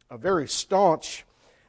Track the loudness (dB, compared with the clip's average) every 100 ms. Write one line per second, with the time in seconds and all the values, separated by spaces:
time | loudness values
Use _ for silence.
0 | -20 -6 -2 -2 -2 -6 0 4 4 2
1 | -4 -14 -18 _ _ _